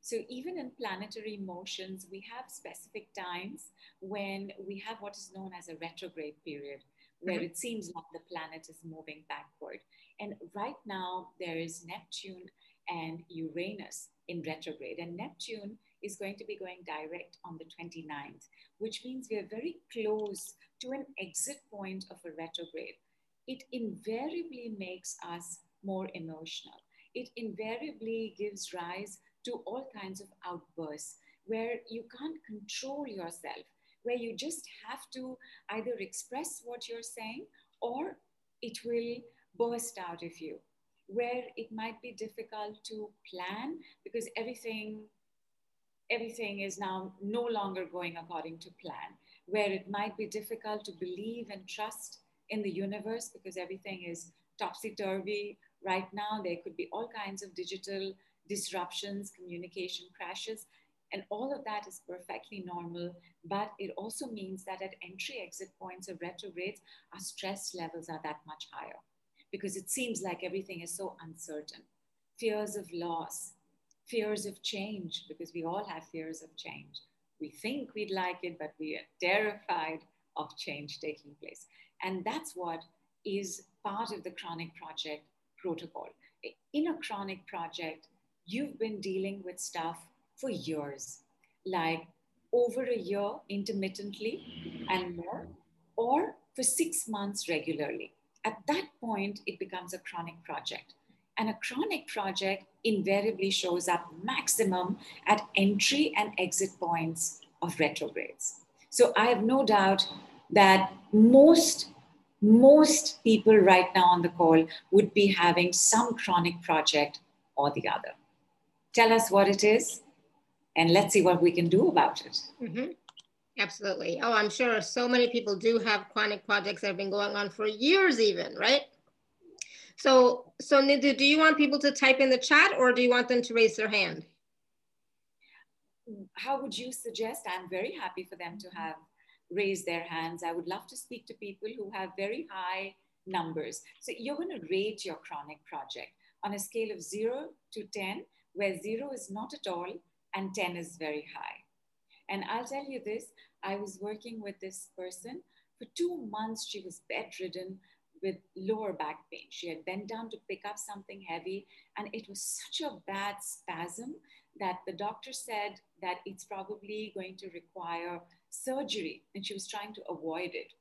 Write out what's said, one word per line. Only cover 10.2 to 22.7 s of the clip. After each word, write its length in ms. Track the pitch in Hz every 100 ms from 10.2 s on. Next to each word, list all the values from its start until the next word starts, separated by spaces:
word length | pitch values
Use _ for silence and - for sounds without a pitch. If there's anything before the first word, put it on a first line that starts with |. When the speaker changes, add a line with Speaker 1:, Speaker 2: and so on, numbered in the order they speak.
Speaker 1:
And 140 | 208 - 170
right 220 | 202 226 302
now, 440 | 220 190 180 180 170 _
there 160 | 180 165
is 300 | 165 165 170
Neptune 580 | 202 _ - 190 180 185 _ _ _ -
and 340 | 175 160 165 -
Uranus 800 | 165 160 165 185 202 - - - _ -
in 140 | 175 156
retrograde. 520 | 160 165 151 131 -
And 180 | 170 175
Neptune 600 | 262 - - 220 202 220 _ _
is 140 | 202 202
going 200 | 196 202
to 80 |
be 140 | 214 208
going 240 | 185 180
direct 540 | 175 151 156 170 - _
on 140 | 175 165
the 80 | 165
twenty-ninth, 720 | - 170 165 156 147 147 - _ _ _ _
which 260 | 220 220 247
means 220 | 262 254
we 80 | 214
are 100 | -
very 280 | 220 302 339 _
close 640 | 240 214 214 214 196 - - _ _
to 80 | 254
an 160 | 269 269 -
exit 440 | 190 - - 285 _
point 340 | 208 190 190 190
of 80 | 185 170
a 100 | 156
retrograde. 600 | 165 165 170